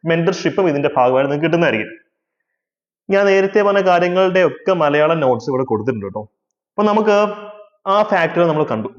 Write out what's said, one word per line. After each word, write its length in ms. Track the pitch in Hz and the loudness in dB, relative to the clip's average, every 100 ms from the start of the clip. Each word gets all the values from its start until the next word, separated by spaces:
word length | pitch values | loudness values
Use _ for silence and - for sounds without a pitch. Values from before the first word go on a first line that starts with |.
മെന്റർഷിപ്പും 640 | 165 165 170 185 165 175 185 | 0 0 0 0 -2 0 0
ഇതിന്റെ 220 | 143 143 135 | 0 -2 2
ഭാഗമായി 260 | 127 131 | 2 2
നിങ്ങൾക്ക് 220 | 139 147 | 0 -2
കിട്ടുന്നതായിരിക്കും. 540 | 160 170 165 113 104 - _ _ _ _ _ _ _ _ _ _ - | 0 0 0 -2 -6 -14 _ _ _ _ _ _ _ _ _ _ -4
ഞാൻ 160 | 196 202 | 0 2
നേരത്തെ 360 | 196 190 202 | 2 2 2
പറഞ്ഞ 180 | 202 196 | 2 2
കാര്യങ്ങളുടെ 640 | 185 175 180 180 190 180 | 2 2 2 0 0 2
ഒക്കെ 280 | 170 - - | 0 -2 -2
മലയാളം 480 | 180 151 147 151 165 | 0 2 2 2 2
നോട്ട്സ് 300 | 135 120 120 | 0 -2 -2
ഇവിടെ 120 | 131 | -4
കൊടുത്തിട്ടുണ്ട് 440 | 131 107 107 120 98 | -2 -2 -2 -6 -8
ട്ടോ. 140 | 101 104 _ _ _ _ - | -12 -14 _ _ _ _ -2
അപ്പൊ 40 | |
നമുക്ക് 520 | 208 208 214 208 208 - - - - _ 190 | 0 2 2 2 0 -4 -16 -20 -20 _ -2
ആ 160 | 202 | 0
ഫാക്ടർ 440 | 214 190 165 165 170 | 2 0 0 0 0
നമ്മൾ 180 | 156 | 0
കണ്ടു. 240 | 147 110 101 | -2 -4 -8